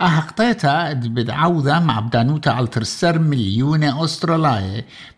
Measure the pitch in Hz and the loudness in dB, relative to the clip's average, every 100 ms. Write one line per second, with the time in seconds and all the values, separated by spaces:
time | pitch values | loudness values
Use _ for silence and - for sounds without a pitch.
0 | 180 160 156 - 233 226 147 151 165 139 | 2 2 -2 -2 0 2 0 0 -2 -4
1 | 117 117 113 139 170 170 135 160 165 110 | -4 -2 -2 0 0 2 2 2 2 0
2 | 113 120 120 151 151 120 120 113 107 - | 0 0 0 0 0 0 -2 -2 -4 -2
3 | 175 170 160 135 98 107 139 156 147 151 | 0 2 2 0 0 0 2 2 0 0
4 | 160 - 170 165 156 110 95 104 - - | -4 -2 0 2 2 0 -2 -6 -10 -18
5 | - | -18